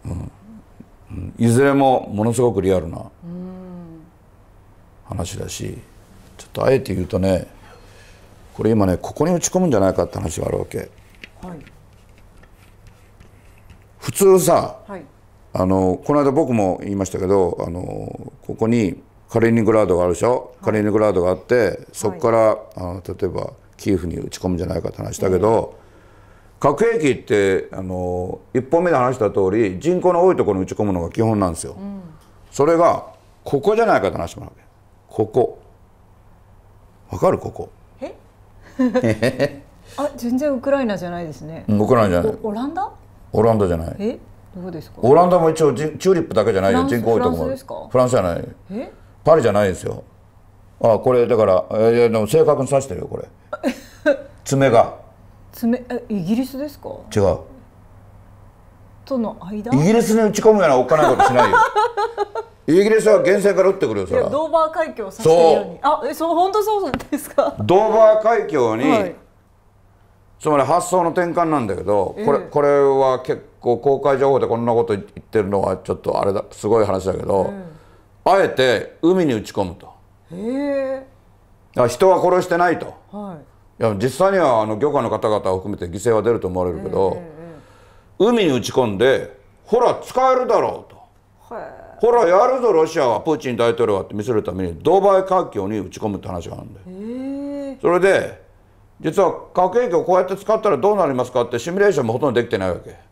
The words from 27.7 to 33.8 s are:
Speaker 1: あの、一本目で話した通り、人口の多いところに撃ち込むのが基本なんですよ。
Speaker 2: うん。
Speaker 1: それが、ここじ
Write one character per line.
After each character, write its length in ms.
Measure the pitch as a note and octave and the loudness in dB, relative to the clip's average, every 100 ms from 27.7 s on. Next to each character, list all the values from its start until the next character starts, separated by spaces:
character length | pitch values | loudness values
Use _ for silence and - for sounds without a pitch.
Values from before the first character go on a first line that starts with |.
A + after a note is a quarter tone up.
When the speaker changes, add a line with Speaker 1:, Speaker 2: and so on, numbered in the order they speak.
Speaker 1:
あ 100 | - | -12
の、 560 | F#2+ F#2 F2+ F2+ F2+ - - | -8 -6 -6 -6 -8 -10 -6
一 80 | C3 | -6
本 220 | A#2+ E3 | -2 0
目 60 | F3 | 2
で 60 | D3 | 0
話 200 | B2 B2+ | 0 0
し 20 | |
た 120 | G#2 | -2
通 200 | G2 F#2+ | 2 0
り、 280 | G#2+ G#2+ F#2 | 2 0 0
人 220 | D3+ F3+ | -2 0
口 120 | E3+ | 2
の 120 | F3 | 4
多 80 | F#3 | 2
い 40 | F3+ | 2
と 80 | |
こ 80 | F2 | 0
ろ 60 | F#2+ | 0
に 60 | |
撃 100 | F#2 | -4
ち 0 | |
込 100 | - | -4
む 80 | G#2+ | -2
の 100 | F#2 | -2
が 80 | E2+ | -4
基 100 | - | -2
本 160 | A2 G#2+ | 0 2
な 120 | F#2+ | 0
ん 20 | |
で 60 | D#2+ | -4
す 60 | |
よ。 120 | C2+ B1+ | -10 -12
Speaker 2:
う 40 | |
ん。 180 | G3 G3 F3 - _ - - | -14 -14 -16 -20 _ -20 -20
Speaker 1:
そ 140 | - | -2
れ 120 | C#3+ E3 | 2 4
が、 300 | E3+ G#2 - - _ _ | 2 0 -6 -20 _ _
こ 160 | - C#3+ | -6 -4
こ 160 | F#3 | 0
じ 60 | G#3+ | 0